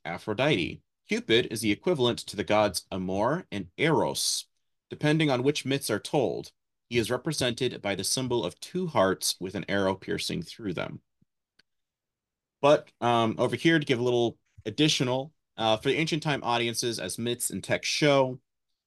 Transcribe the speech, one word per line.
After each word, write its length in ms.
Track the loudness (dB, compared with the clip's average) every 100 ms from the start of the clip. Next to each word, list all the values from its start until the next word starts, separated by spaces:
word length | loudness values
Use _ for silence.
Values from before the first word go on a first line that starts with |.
Aphrodite. 800 | -10 -10 -6 0 2 2 0 -6 _ _ -6
Cupid 420 | -4 2 2 2
is 100 | -2
the 120 | -2
equivalent 480 | 0 0 2 0 0
to 160 | -6 -6
the 80 |
gods 420 | 0 2 2 0 -8
Amor 560 | -6 -4 0 0 -2 -6
and 160 | -10 -10 -2
Eros. 720 | 2 2 0 -2 -4 -4 -8 _ _ _ -18
Depending 400 | -2 2 2 2
on 140 | 2
which 240 | 0 0 -2
myths 240 | -4 -2
are 100 | -4
told, 500 | -2 0 0 -2 -10 _ _ _ -4
he 80 | -2
is 140 | 0
represented 720 | -2 -2 -2 -2 -2 -4 -4
by 120 | -6
the 100 | -4
symbol 380 | -2 -2 0 -2 -2
of 120 | -6
two 280 | -8 -6 -2
hearts 500 | 2 2 2 -2 -4
with 160 | -6
an 120 | -8 -4
arrow 260 | 0 0 -2
piercing 460 | -4 -4 -4 -6
through 300 | -8 -10 -6
them. 300 | -6 -6 -10 _ _ _ _ _ _ _ _ _ _ _ _ _ _ _ 2
But, 280 | 6 6 2 -2
um, 320 | 2 4 2 2
over 200 | 0 2
here, 220 | 4 4
to 60 |
give 140 | 2 0
a 60 |
little 340 | 2 2 2 -2 _ _
additional, 680 | -6 2 2 4 0 -2 -4 _ _ -2
uh, 200 | 0 2
for 120 | 2
the 80 | 0
ancient 260 | 0 -2
time 200 | -2 -2
audiences, 560 | 0 0 0 -2 -4 -4
as 200 | -6 -4
myths 320 | -4 -4 -4
and 120 | -6
texts 300 | -2 -2 -2
show, 480 | 2 4 4 2 -2 _ _ _ _